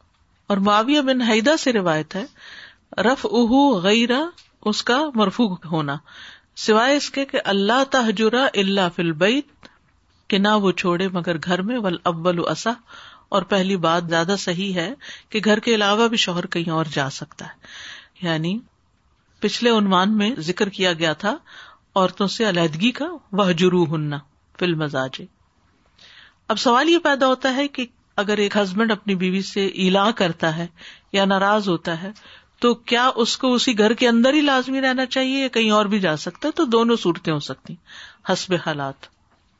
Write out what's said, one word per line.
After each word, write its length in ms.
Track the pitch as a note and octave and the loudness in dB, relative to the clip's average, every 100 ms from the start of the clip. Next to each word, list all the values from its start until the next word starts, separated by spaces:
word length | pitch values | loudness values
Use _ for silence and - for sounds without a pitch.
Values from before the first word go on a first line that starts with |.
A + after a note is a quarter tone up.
| _ _ _ _ _ | _ _ _ _ _
اور 80 | G3+ | 0
معاویہ 440 | G3 G#3 A3 D4 | 2 2 2 2
بن 200 | C4 C4 | 2 0
حیدہ 340 | A#3 A3+ A3+ D#4 | 2 2 4 2
سے 120 | - | 2
روایت 420 | A#3 F3 D#3 D3+ F#3+ | 0 0 0 -2 -8
ہے، 100 | A#3 _ - - - _ _ - | -10 _ -20 -20 -20 _ _ -2
رَفْعُهُ 800 | F#3+ C4+ - A#3 A#3 C4 C#4+ G#3 | 0 0 0 2 4 4 4 2
غَيْرَ، 400 | F3+ A3 A#3 B3 E4 - - _ | 2 2 2 0 -2 -8 -20 _
اس 200 | G#3+ G#3+ | -4 -4
کا 160 | - B3 D#4 A#3 | 0 0 0 0
مرفوع 340 | G3+ - A#3 F3 D#3 | 0 2 0 0 -6
ہونا، 300 | E3 D3 C#3+ - - - - _ - | -4 -4 -6 -12 -20 -20 -20 _ -8
سوائے 360 | - A3 B3 C#4+ | 0 2 4 2
اس 140 | - | 0
کے 160 | - C#4 | -6 -4
کہ 140 | C4 - | -4 0
اللہ 360 | G3 G3 B3 C4+ | 0 2 2 2
تہجر 440 | C4+ A3+ G3+ A3 A#3+ | 0 0 2 2 2
الا 520 | C4+ - G3 G3 F3+ | 0 0 0 0 0
فی 120 | - | 0
البیت، 680 | E3+ D#3 F#3+ C4 C#4+ _ - _ _ _ _ _ _ | -4 2 2 2 -4 _ -20 _ _ _ _ _ _
کہ 80 | F#3+ | 0
نہ 160 | G3+ G#3+ | 2 4
وہ 100 | G3 | 2
چھوڑے 340 | F3 F#3+ F3 F#3+ | 0 0 0 -2
مگر 280 | F3+ E3+ E3 | -2 -4 -4
گھر 220 | F3 F3+ | -2 -2
میں، 160 | F#3+ B3+ | -2 -2
والاول 600 | G3+ F3 - E3 F3 F3 - | -2 -2 -4 -2 -2 0 -2
اصح، 340 | D#3 A3+ A#3 _ - - - _ | -2 -4 -6 _ -20 -20 -20 _
اور 120 | G3+ F#3 | -4 0
پہلی 280 | G3+ F#3 G3 | 0 0 0
بات 280 | E3 E3+ E3+ | 2 0 0
زیادہ 260 | E3 E3 G3 | 0 0 -2
صحیح 340 | - F3 G3+ | -4 -4 -4
ہے 160 | F3+ E3+ C#4+ - - _ | -4 -6 -10 -16 -20 _
کہ 100 | G#3+ G#3+ | -4 0
گھر 140 | G#3+ | 0
کے 140 | A#3+ A3 | 2 0
علاوہ 320 | G3+ G#3 A#3 | 2 2 2
بھی 100 | A3 | 0
شوہر 280 | - F3 F#3 | -2 -2 -4
کہیں 240 | F3 E3+ | -4 -2
اور 140 | D#3+ D#3 | -2 -2
جا 180 | D3 C#3 | -2 -4
سکتا 340 | - D3 - - | -6 -14 -16 -18
ہے۔ 800 | - - - - - - _ F3 | -18 -20 -20 -18 -20 -20 _ -4
یعنی 320 | D#3+ E3 G#3+ C4 _ _ _ _ _ _ _ | -4 -2 -6 -10 _ _ _ _ _ _ _
پچھلے 280 | G#3 - A#3+ | -4 0 2
عنوان 460 | A3+ G3+ F3+ F#3+ G#3+ | 2 2 2 2 2
میں 120 | G3+ C#4 | 0 -2
ذکر 280 | D#3 F3+ G#3 | -6 -2 -4
کیا 240 | F#3+ F#3 | 0 -2
گیا 200 | E3 E3 D3+ | 0 -2 0
تھا 200 | G3+ D4 - - - - _ G3 | -4 -4 -10 -20 -20 -20 _ 0
عورتوں 320 | F#3 - G3 | 0 0 -4
سے 200 | - A3 | -2 -2
علیحدگی 420 | F3 E3+ D3+ A3+ | 0 0 0 -2
کا، 160 | B3+ D#4 E4 _ | -2 -6 -8 _
وَاهْجُرُوهُنَّ 920 | F#3+ F#3+ E3+ F3+ F3+ E3 D#3+ D3+ D3 - _ _ _ | 0 0 2 2 2 0 -2 -4 -8 -12 _ _ _
فِي 60 | F3+ | -4
الْمَضَاجِعِ۔ 600 | D#3+ D3+ C#3+ C3 - F#3 _ _ _ _ _ _ _ - - - _ _ | -2 -2 -4 -6 -8 -18 _ _ _ _ _ _ _ -20 -20 -20 _ _
اب 100 | G#3+ | -2
سوال 300 | C4 A#3+ D4+ | 2 2 4
یہ 100 | E4+ | 2
پیدا 240 | D#4+ C#4 C4+ | 2 2 2
ہوتا 280 | B3+ C4+ B3+ | 2 0 -2
ہے 120 | C#4+ | -4
کہ 160 | C#4+ A#3+ _ _ - | -4 -10 _ _ -4
اگر 200 | G3+ G#3 | -2 0
ایک 180 | G3+ G#3+ | 0 0
ہسبینڈ 340 | G3+ F#3 A3+ | -2 0 0
اپنی 240 | G#3 - F#3+ | 0 -2 -2
بیوی 260 | F#3 F#3+ G3 | 0 -2 -4
سے 180 | - G3 - | -4 -4 0
ایلا 300 | F#3 F#3+ G3+ A#3 | 2 4 2 2
کرتا 400 | F#3 E3 E3 D#3+ | -2 0 -2 -2
ہے 80 | E3+ - - - _ | -8 -12 -20 -20 _
یا 120 | G3 G3 | 0 2
ناراض 420 | G3 G3 G#3+ G3+ | 2 2 2 0
ہوتا 320 | E3 - D#3+ | -2 -4 -8
ہے، 100 | F#3+ G#3+ - - _ _ | -8 -16 -20 -20 _ _
تو 140 | A#3+ | 0
کیا 360 | A#3 - A#3 B3+ A#3+ | 0 0 2 2 2
اس 220 | A#3 - | -2 0
کو 160 | C4 | 0
اسی 240 | B3 - G#3+ | 2 0 2
گھر 160 | G#3+ | 2
کے 140 | A#3 B3 | 4 4
اندر 260 | A#3 B3+ | 4 4
ہی 80 | D4+ | 4
لازمی 400 | D4 C4 B3+ C4+ | 2 2 0 -2
رہنا 240 | C4+ C4 B3+ | -2 -2 -2
چاہیے 340 | C4 C4 C4+ | -2 -2 -2
یا 80 | C4 | -2
کہیں 240 | A#3+ A3 | 0 2
اور 140 | G#3+ G#3 | 2 2
بھی 140 | G#3 | 0
جا 180 | F#3 D#3 | 0 -2
سکتا 300 | - - D4 | -6 -6 -6
ہے؟ 40 | |
تو 140 | D#4 D4+ | -2 2
دونوں 300 | A3+ A#3 A#3 | 2 2 2
صورتیں 380 | F#3 E3 - | 0 -2 -2
ہو 60 | D3+ | -4
سکتی 360 | - C3 - - _ - - - - | -6 -12 -14 -20 _ -20 -20 -14 -4
حسب 220 | F#3 - F3 E3+ | -4 0 -2 -2
حالات۔ 300 | D3 C#3 C3+ - _ _ _ _ | -6 -6 -10 -20 _ _ _ _